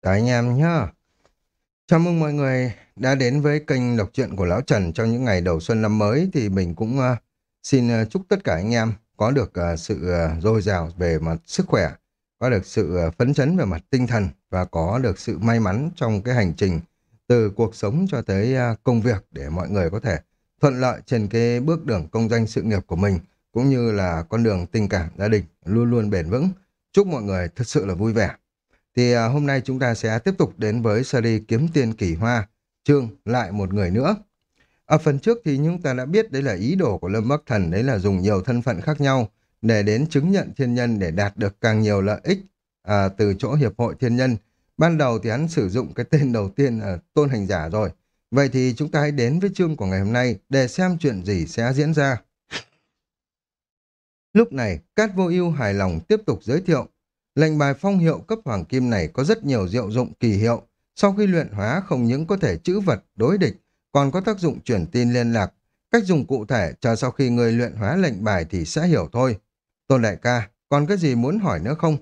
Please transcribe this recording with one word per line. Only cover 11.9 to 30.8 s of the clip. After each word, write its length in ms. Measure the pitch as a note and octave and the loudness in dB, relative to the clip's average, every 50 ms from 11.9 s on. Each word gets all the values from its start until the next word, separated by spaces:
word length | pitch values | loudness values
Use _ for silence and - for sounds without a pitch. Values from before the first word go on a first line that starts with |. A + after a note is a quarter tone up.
| C2+ - _ _ _ _ _ _ _ _ | -4 -8 _ _ _ _ _ _ _ _
có 100 | - B2+ | -2 0
được 160 | B2 G2 F2+ | 0 0 -2
sự, 300 | - - - G#2 D2+ E2+ | -2 -2 -2 -2 0 0
ờ, 160 | F2+ E2+ E2 | 0 -2 -2
phấn 220 | E2 _ B2 B2 D3 | 0 _ 0 0 2
chấn 240 | - C3 C#3 F3 F#3+ | 2 2 2 2 0
về 80 | D3 | 0
mặt 160 | G2+ F2+ E2+ - _ | 0 -2 -4 -6 _
tinh 180 | - C3 B2+ A#2 | 0 0 0 2
thần 220 | A2+ A2+ G2+ F#2 - _ _ _ | 0 0 0 -2 -4 _ _ _
và 160 | - F#2 F2+ | -4 -4 -4
có 340 | F2+ - E2 D#2+ E2+ G#2 B2+ | -2 -2 -2 -2 0 0 0
được 200 | C3 A#2 F#2 - | 0 -2 -2 -4
sự 180 | - - G#2 D#2 | -6 -8 -6 -2
may 220 | F#2+ A#2 A#2 A#2 | 0 2 2 2
mắn 300 | A2+ F#2+ F2+ A2 C#3+ E3 - | 2 0 0 -2 -4 -6 -6
trong 260 | - - A#2 A2 G2+ | -4 -2 -2 -2 -2
cái 140 | F#2 A#2+ B2+ | -2 0 0
hành 180 | B2 G#2+ F2 D#2 - | 2 2 0 0 0
trình 220 | G2+ F#2+ F2 D#2+ E2 _ _ _ _ _ _ _ _ _ | 0 0 0 -2 -4 _ _ _ _ _ _ _ _ _
từ 220 | B2 A#2+ A2 G#2 | 2 2 2 0
cuộc 260 | G2 - A#2 A2 A2+ | 0 -2 -2 -2 -2
sống 300 | - - G2+ A#2 D#3 F#3+ F#3+ | -4 -4 -2 0 0 -2 0
cho 120 | F3+ B2+ | -2 -4
tới, 340 | A2+ - G2 F#2+ G2+ A#2+ C3 | -4 -2 -2 0 0 0 0
ờ, 200 | C3 B2 A#2+ A2+ - _ | 0 0 -2 -4 -2 _
công 180 | - B2 A#2 | 0 0 2
việc 240 | G#2 B2+ A2+ F#2 - _ | 2 0 -2 -2 -4 _
để 180 | _ - C#2 C#2+ | _ -12 -10 -6
mọi 200 | D#2 F2 F2+ C#2 | -6 -6 -4 -2
người 200 | G2 G2+ F2+ D#2+ | -2 0 0 0
có 100 | D#2+ A2 | -2 -4
thể 200 | - B2 F2+ D2+ - _ _ _ _ _ _ _ | -4 -2 -4 -4 -6 _ _ _ _ _ _ _
thuận 180 | - D3 C3 B2 | 0 0 2 2
lợi 200 | C3 B2+ A2+ - - | 0 -2 -2 -4 -6
trên 220 | - C3 A#2 G#2+ G2 | -2 -2 -2 0 0
cái 320 | G#2 A#2 A#2 A#2 A#2+ A#2+ | 0 0 2 2 0 0
bước 260 | B2+ D3+ E3 E3 D#3+ | 0 0 -2 -2 -2
đường 220 | D3 D3+ C#3 D#2+ - | -2 -2 -2 -2 -2
công 180 | - A2 A#2 A2 | -2 -2 0 2
danh 180 | A#2 A#2 A2+ G#2+ | 2 0 0 0
sự 140 | - - | -2 -4
nghiệp 200 | - A2 G#2+ F#2+ - _ | -2 0 0 -2 -2 _
của 80 | - | -2
mình, 240 | E2+ G2+ G2+ G2 F2 - _ _ _ _ _ | 0 2 2 0 0 -4 _ _ _ _ _
cũng 180 | _ A#2 B2+ C#3 | _ 0 2 2
như 220 | C#3 B2+ A#2+ A#2 | 2 2 0 0
là 320 | G#2+ G2+ F#2+ F2+ E2+ E2 D#2+ - | 0 0 -2 -2 -2 -4 -4 -4
con 140 | - A2+ A#2 | -2 0 2
đường 220 | A2+ G#2 F#2 F2 F2 | 2 2 0 -2 -2
tình 220 | _ A#2 G#2+ G2 | _ -2 -2 0
cảm 200 | G#2 F#2 E2 D#2+ - - | 0 -2 -4 -4 -6 -4
gia 100 | F#2+ G#2+ | 0 0
đình 160 | A2+ G#2 E2 D#2+ _ _ _ | 2 0 0 -4 _ _ _
luôn 260 | E2 G2 A#2 A#2+ A#2+ | -2 0 2 2 2
luôn 180 | A#2+ A#2+ A2 G#2 | 2 2 2 0
bền 200 | G2+ F#2 E2 D#2+ | 0 -2 -2 -2
vững. 200 | F#2 B2+ C#3 F#3+ F#3 - _ _ _ _ _ _ _ | -2 0 0 -2 -2 -4 _ _ _ _ _ _ _
Chúc 140 | F#3+ G3+ F#3+ | 2 2 2
mọi 160 | E3 B2+ G#2+ | 0 -4 -2
người 260 | G2+ F#2+ F#2 F2+ E2+ - | -2 -2 -2 -2 -4 -6
thật 120 | - B2 - | -8 -8 -2
sự 180 | - D3+ F#2+ | -2 -2 0
là 80 | G2 F#2 | 0 -2
vui 200 | E2+ G#2 A2+ A2 | 0 0 0 2
vẻ. 180 | A2+ G#2 E2+ - - _ _ _ _ _ _ _ _ _ _ _ | 2 0 0 -2 -8 _ _ _ _ _ _ _ _ _ _ _
Thì, 160 | - B2 A#2+ | 0 2 4
à, 140 | A#2+ A#2 A2+ | 4 2 2
hôm 200 | A2+ B2+ D3 D3 | 2 0 0 0
nay 160 | C#3+ C#3 C3+ | 0 0 -2
chúng 180 | A#2 - C3 B2+ | -2 -4 -4 -2
ta 140 | C3+ B2 A#2 | 0 0 -2
sẽ 240 | G#2+ - A2+ A2 A2 | 0 -2 -2 -2 0
tiếp 140 | - - - - | -2 -2 0 0
tục 160 | D#3+ - - - | 0 -2 -2 -4
đến 240 | G#2+ G#2+ G#2 A#2+ | -2 -2 0 0